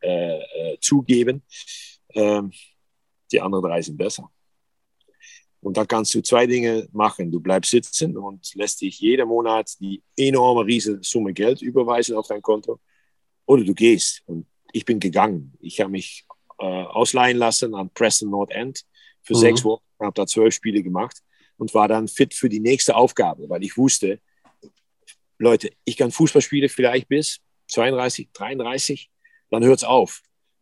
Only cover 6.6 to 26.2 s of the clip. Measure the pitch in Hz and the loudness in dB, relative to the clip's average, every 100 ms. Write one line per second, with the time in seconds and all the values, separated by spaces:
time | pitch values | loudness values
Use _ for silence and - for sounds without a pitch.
6.6 | 117 110 - 104 107 - 85 85 90 95 | 0 -2 -4 0 0 0 -6 -4 0 0
7.6 | - 120 - - 160 - 98 98 - 98 | 2 0 0 -4 -4 -6 -12 -14 -14 -8
8.6 | 104 - 95 - 107 131 117 117 117 110 | -6 -6 -8 -2 2 2 2 0 2 0
9.6 | - - 98 98 _ - 135 131 123 120 | -2 -10 -10 -10 _ -2 2 4 4 4
10.6 | 104 120 107 101 - 120 98 87 110 139 | 2 0 -2 -4 -4 -4 -2 0 0 0
11.6 | 123 131 120 120 120 110 - 104 110 107 | -2 0 2 0 -2 -4 -6 -4 -2 -2
12.6 | 113 117 _ _ _ _ _ _ - 135 | -4 -12 _ _ _ _ _ _ 2 4
13.6 | 98 87 117 101 - - - 82 - _ | 4 4 4 4 0 -6 -12 -12 -12 _
14.6 | _ 113 113 110 92 98 107 87 69 _ | _ -6 -2 -2 0 0 0 -2 -10 _
15.6 | 85 - 98 95 - - _ - _ - | -10 -6 -4 -6 -10 -18 _ -20 _ -12
16.6 | 95 92 87 110 120 127 123 120 117 - | -8 -8 -6 -2 0 2 2 2 0 0
17.6 | 117 104 92 - 113 - 107 101 98 107 | -4 -6 -10 -2 0 0 -2 -4 -4 -6
18.6 | 127 - - _ _ _ - 120 113 127 | -10 -12 -20 _ _ _ 0 4 6 4
19.6 | 110 113 _ _ 104 104 95 113 110 - | 0 -2 _ _ -6 -4 -2 2 2 2
20.6 | 113 101 90 90 120 - _ _ _ - | -2 -4 -2 -4 -6 -10 _ _ _ -12
21.6 | 113 110 107 110 110 - 135 - 123 107 | -2 2 2 2 -2 0 0 2 -2 0
22.6 | 113 135 - 113 - - 87 85 76 87 | 0 2 2 4 4 4 -2 -2 -8 -8
23.6 | 95 120 131 - 95 110 _ _ _ _ | -6 0 2 2 -2 -4 _ _ _ _
24.6 | - _ _ _ - _ _ - 113 113 | -20 _ _ _ -20 _ _ 0 4 4
25.6 | - - - - 123 - | 0 -8 -10 -2 -2 2